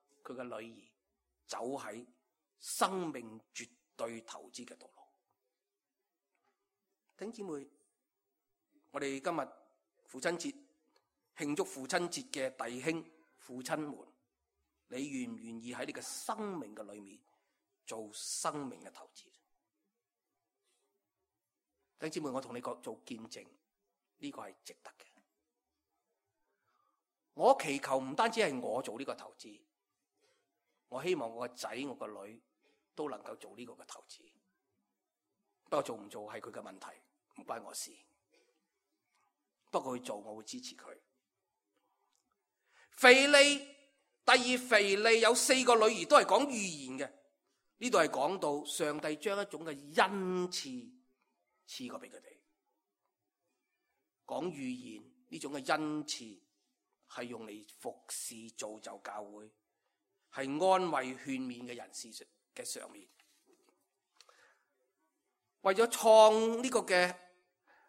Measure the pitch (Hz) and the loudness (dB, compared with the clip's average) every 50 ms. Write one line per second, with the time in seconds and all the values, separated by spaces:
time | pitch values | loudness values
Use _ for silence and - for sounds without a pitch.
0 | _ _ _ _ - - 131 123 127 123 117 110 113 117 113 101 - - _ _ | _ _ _ _ -16 -14 -12 -10 -10 -10 -10 -12 -12 -14 -18 -20 -20 -20 _ _
1 | _ _ _ _ _ _ _ _ _ - - 101 113 123 139 135 120 113 104 113 | _ _ _ _ _ _ _ _ _ -12 -10 -6 -6 -6 -6 -6 -8 -10 -12 -12
2 | 123 - _ _ _ _ _ _ _ _ _ _ - - - - 233 185 190 185 | -14 -16 _ _ _ _ _ _ _ _ _ _ -10 -6 -2 0 0 0 0 -2
3 | 180 160 143 131 117 110 110 113 - _ - - 120 - _ _ _ _ _ - | -4 -4 -6 -8 -10 -12 -16 -18 -20 _ -14 -14 -14 -14 _ _ _ _ _ -8
4 | 120 117 117 113 113 - - - - 127 - - 123 - - - - - _ - | -8 -6 -6 -10 -12 -14 -16 -16 -16 -16 -16 -16 -16 -16 -18 -20 -20 -20 _ -20
5 | - _ _ _ _ _ _ _ _ _ _ _ _ _ _ _ _ _ _ _ | -20 _ _ _ _ _ _ _ _ _ _ _ _ _ _ _ _ _ _ _
6 | _ _ _ _ _ _ _ _ _ _ _ _ _ _ _ _ _ _ _ _ | _ _ _ _ _ _ _ _ _ _ _ _ _ _ _ _ _ _ _ _
7 | _ _ _ - 185 214 233 233 202 190 156 143 139 139 _ _ _ _ _ _ | _ _ _ -12 -10 -10 -10 -10 -8 -8 -8 -8 -10 -12 _ _ _ _ _ _
8 | _ _ _ _ _ _ _ _ _ _ _ _ _ _ _ _ _ _ - 139 | _ _ _ _ _ _ _ _ _ _ _ _ _ _ _ _ _ _ -10 -6
9 | 139 139 135 135 135 175 170 156 135 - - - - _ _ _ _ _ _ _ | -6 -4 -6 -4 -4 -4 -2 -2 -4 -6 -8 -20 -20 _ _ _ _ _ _ _
10 | _ _ - 131 - 175 175 170 - 143 135 - - _ _ _ _ _ _ _ | _ _ -12 -6 -4 -4 -4 -4 -6 -8 -10 -10 -18 _ _ _ _ _ _ _
11 | _ _ _ _ _ _ _ - 165 143 147 151 185 - - 139 131 135 185 175 | _ _ _ _ _ _ _ -6 -4 -4 -2 -2 -2 -4 -4 -12 -6 -2 0 0
12 | 175 170 - 151 131 - - 143 131 131 - - 120 117 120 123 131 160 165 165 | 0 -2 -6 -8 -10 -6 -6 -4 -4 -4 -4 -6 -8 -6 -6 -4 -2 -2 -2 -2
13 | 160 - - - - _ _ _ - - 127 127 151 151 160 151 156 147 127 - | -4 -10 -18 -20 -20 _ _ _ -20 -14 -12 -10 -6 -4 -4 -4 -4 -6 -8 -14
14 | - - _ _ _ _ _ _ _ _ _ _ _ _ _ _ _ - - 127 | -16 -20 _ _ _ _ _ _ _ _ _ _ _ _ _ _ _ -12 -8 -8
15 | 139 151 135 131 123 117 113 107 110 113 113 113 113 120 123 120 127 127 - 127 | -8 -6 -6 -6 -6 -6 -8 -12 -12 -12 -12 -12 -12 -10 -8 -8 -8 -8 -8 -10
16 | 120 - - - - - 220 214 214 208 190 170 123 104 107 110 107 101 101 104 | -10 -12 -12 -10 -8 -8 -6 -6 -6 -8 -6 -8 -10 -10 -12 -14 -14 -14 -14 -16
17 | 101 98 98 - _ _ _ _ _ _ _ _ _ _ _ _ _ - 120 113 | -18 -18 -20 -20 _ _ _ _ _ _ _ _ _ _ _ _ _ -14 -12 -12
18 | 110 104 104 - - - - - - 165 151 151 143 127 - - - - - - | -12 -12 -12 -12 -10 -8 -6 -4 -4 -4 -4 -4 -6 -8 -10 -12 -18 -20 -20 -20
19 | - - _ - - _ _ _ _ _ _ _ _ _ _ _ _ _ _ _ | -20 -20 _ -20 -20 _ _ _ _ _ _ _ _ _ _ _ _ _ _ _
20 | _ _ _ _ _ _ _ _ _ _ _ _ _ _ _ _ _ _ _ _ | _ _ _ _ _ _ _ _ _ _ _ _ _ _ _ _ _ _ _ _
21 | _ _ _ _ _ _ _ _ _ _ _ _ _ _ _ _ _ _ _ - | _ _ _ _ _ _ _ _ _ _ _ _ _ _ _ _ _ _ _ -10
22 | - 160 156 175 151 139 123 131 131 120 120 123 123 131 123 123 - 127 110 - | -10 -8 -6 -6 -6 -4 -6 -6 -6 -8 -10 -10 -8 -8 -10 -8 -10 -12 -12 -12
23 | - - 127 110 113 117 - 113 101 - _ _ _ _ _ _ _ _ _ _ | -12 -14 -14 -14 -14 -16 -16 -16 -18 -18 _ _ _ _ _ _ _ _ _ _
24 | _ _ _ - - 143 135 - 110 98 95 _ - - - _ - - - _ | _ _ _ -14 -12 -12 -12 -12 -14 -16 -16 _ -20 -20 -20 _ -20 -20 -20 _
25 | - - _ _ _ _ _ _ _ _ _ _ _ _ _ _ _ _ _ _ | -20 -20 _ _ _ _ _ _ _ _ _ _ _ _ _ _ _ _ _ _
26 | _ _ _ _ _ _ _ _ _ _ _ _ _ _ _ _ _ _ _ _ | _ _ _ _ _ _ _ _ _ _ _ _ _ _ _ _ _ _ _ _
27 | _ _ _ _ _ _ - 143 165 233 277 - - 160 139 139 - - 135 135 | _ _ _ _ _ _ -4 4 6 6 6 6 4 -2 -2 -2 0 0 0 0
28 | 131 131 143 165 226 233 - 220 208 165 139 123 120 110 107 127 135 - 104 120 | 0 0 0 2 2 2 2 2 0 0 0 -2 -4 -4 -4 -4 -4 -6 -8 -10
29 | 139 135 120 - - - - - - 110 104 104 _ _ _ _ _ _ _ _ | -8 -8 -8 -10 -10 -20 -18 -18 -20 -20 -20 -20 _ _ _ _ _ _ _ _
30 | _ _ _ _ _ _ _ _ _ _ _ _ _ _ _ _ _ - 120 131 | _ _ _ _ _ _ _ _ _ _ _ _ _ _ _ _ _ -10 -10 -6
31 | 139 180 185 156 123 113 113 117 123 120 - - - 101 110 120 139 143 123 - | -2 0 0 0 0 -4 -6 -6 -8 -8 -8 -8 -10 -8 -6 -6 -8 -8 -8 -8
32 | - 107 104 101 98 104 113 117 _ _ _ _ _ _ _ _ _ _ _ - | -10 -10 -10 -12 -14 -16 -16 -20 _ _ _ _ _ _ _ _ _ _ _ -8
33 | 151 147 120 104 - - 110 113 - 107 - 113 123 120 98 - - - - - | -6 -6 -6 -10 -12 -12 -14 -14 -14 -18 -16 -16 -16 -16 -16 -18 -18 -18 -18 -20
34 | - - - - - - _ _ _ _ _ _ _ _ _ _ _ _ _ _ | -18 -20 -20 -20 -20 -20 _ _ _ _ _ _ _ _ _ _ _ _ _ _
35 | _ _ _ _ _ _ _ _ _ _ _ _ _ - - 143 135 - 120 107 | _ _ _ _ _ _ _ _ _ _ _ _ _ -4 -4 -4 -2 -4 -6 -10
36 | 101 104 - 113 104 107 113 110 - 117 104 113 104 98 95 95 - - - - | -12 -14 -14 -14 -14 -12 -14 -14 -14 -14 -16 -14 -16 -16 -18 -16 -18 -18 -18 -20
37 | _ _ _ _ _ _ _ - - - - 113 101 92 - - - - - - | _ _ _ _ _ _ _ -20 -12 -10 -10 -10 -10 -12 -12 -10 -12 -12 -14 -20
38 | - _ _ _ _ _ _ _ _ _ _ _ _ _ _ _ _ _ _ _ | -20 _ _ _ _ _ _ _ _ _ _ _ _ _ _ _ _ _ _ _
39 | _ _ _ _ _ _ _ _ _ _ _ _ _ _ - 170 135 131 127 123 | _ _ _ _ _ _ _ _ _ _ _ _ _ _ -6 -4 -4 -4 -6 -6
40 | 123 - 110 104 104 110 107 110 110 - - 127 123 - - - - - - - | -6 -8 -10 -10 -10 -12 -14 -14 -14 -14 -14 -14 -14 -14 -16 -16 -18 -20 -20 -20
41 | _ _ _ _ _ _ _ _ _ _ _ _ _ _ _ _ _ _ _ _ | _ _ _ _ _ _ _ _ _ _ _ _ _ _ _ _ _ _ _ _
42 | _ _ _ _ _ _ _ _ _ _ _ _ _ _ _ - - _ - - | _ _ _ _ _ _ _ _ _ _ _ _ _ _ _ -20 -20 _ -2 8
43 | - 254 247 269 277 285 294 285 277 285 285 277 285 - - - - _ _ _ | 12 12 12 12 10 8 10 8 8 8 6 0 -4 -10 -20 -20 -20 _ _ _
44 | _ _ _ _ - - 247 254 240 247 254 247 254 254 240 208 208 196 196 202 | _ _ _ _ 4 6 6 6 6 4 2 0 2 4 4 6 6 6 2 4
45 | 214 233 226 233 226 220 240 247 - - 277 262 254 247 240 226 214 220 240 190 | 4 6 6 6 6 6 6 4 4 4 4 4 6 6 6 8 8 6 4 2
46 | 165 - 294 277 202 - 185 220 277 285 254 220 202 185 160 147 135 127 131 131 | 2 8 8 8 8 8 6 4 4 4 0 -4 -4 -4 -6 -8 -10 -10 -8 -8
47 | 139 127 - - _ _ _ _ _ _ _ _ _ _ _ - 226 247 247 - | -8 -10 -10 -16 _ _ _ _ _ _ _ _ _ _ _ -6 -4 2 4 4
48 | 160 147 - 131 135 156 190 190 170 151 143 147 147 - - - 170 151 147 151 | 4 4 2 0 0 0 0 0 -2 -2 -2 -2 -4 -6 -4 -2 -2 -2 -2 -4
49 | 147 156 156 147 - 214 196 202 202 196 - 147 165 160 147 139 143 143 156 214 | -4 -6 -6 -4 -4 -4 -2 -2 -4 -6 -8 -12 -10 -10 -10 -12 -12 -4 4 6
50 | 208 190 202 196 190 185 185 180 180 180 180 - - 139 127 127 117 107 - - | 6 6 4 -2 -2 -2 -2 -2 -2 -2 -4 -6 -8 -6 -8 -10 -12 -14 -20 -20
51 | _ _ _ _ _ _ _ _ _ _ _ _ _ - - - 131 120 110 110 | _ _ _ _ _ _ _ _ _ _ _ _ _ -16 -14 -12 -10 -10 -10 -12
52 | - - - - - - - _ _ _ _ _ _ _ _ _ _ _ _ _ | -12 -14 -18 -20 -20 -20 -20 _ _ _ _ _ _ _ _ _ _ _ _ _
53 | _ _ _ _ _ _ _ _ _ _ _ _ _ _ _ _ _ _ _ _ | _ _ _ _ _ _ _ _ _ _ _ _ _ _ _ _ _ _ _ _
54 | _ _ _ _ _ - 127 127 156 185 160 143 135 127 127 123 120 117 110 104 | _ _ _ _ _ -8 -6 -6 -4 -6 -6 -6 -8 -8 -8 -8 -10 -14 -16 -16
55 | 104 - _ _ _ - - 160 - 139 143 143 131 131 160 151 156 151 151 151 | -18 -20 _ _ _ -16 -14 -12 -10 -8 -8 -6 0 0 0 0 0 -2 -4 -4
56 | 147 147 - - 123 110 101 - _ _ _ _ _ _ _ _ _ _ _ _ | -4 -6 -8 -10 -10 -14 -18 -20 _ _ _ _ _ _ _ _ _ _ _ _
57 | _ - - - 123 120 120 113 113 107 104 107 104 - - - - 123 - - | _ -16 -10 -10 -10 -8 -10 -12 -12 -12 -14 -14 -16 -18 -20 -14 -12 -12 -12 -12
58 | _ - - - - - 120 113 113 113 - - 120 107 107 110 104 107 101 101 | _ -10 -10 -8 -8 -10 -12 -12 -16 -16 -12 -10 -10 -10 -10 -10 -12 -14 -14 -12
59 | - 101 101 107 107 101 104 104 107 107 _ _ _ _ _ _ _ _ _ _ | -12 -12 -10 -10 -10 -12 -14 -18 -18 -20 _ _ _ _ _ _ _ _ _ _
60 | _ _ _ _ _ _ - 139 135 135 139 151 180 190 190 185 185 170 156 135 | _ _ _ _ _ _ -8 -6 -4 -2 0 2 6 6 6 6 4 2 0 -2
61 | 131 127 127 127 - 143 135 127 131 127 123 120 123 123 123 120 110 - - - | -2 -4 -6 -8 -6 -6 -4 -4 -4 -6 -8 -10 -10 -12 -10 -12 -12 -14 -14 -14
62 | - 117 110 - - _ _ _ _ _ - - 123 - - - - - - 104 | -14 -14 -14 -16 -18 _ _ _ _ _ -14 -12 -10 -8 -8 -10 -10 -14 -16 -18
63 | 95 - _ _ _ _ _ _ _ _ - _ _ _ _ _ _ _ _ _ | -20 -20 _ _ _ _ _ _ _ _ -20 _ _ _ _ _ _ _ _ _
64 | _ _ _ _ - _ - _ - - _ _ _ _ _ _ _ _ _ _ | _ _ _ _ -20 _ -20 _ -20 -20 _ _ _ _ _ _ _ _ _ _
65 | _ _ _ _ _ _ _ _ _ _ _ _ - 196 196 190 226 233 - - | _ _ _ _ _ _ _ _ _ _ _ _ 2 2 4 4 4 2 2 4
66 | - 226 220 220 214 214 220 220 220 226 226 233 247 262 247 226 185 - 190 180 | 8 10 12 12 12 12 10 8 4 4 2 0 0 2 2 2 2 4 4 6
67 | 180 180 180 - - - - _ _ _ _ _ _ _ - - _ | 6 4 2 -4 -14 -20 -20 _ _ _ _ _ _ _ -20 -20 _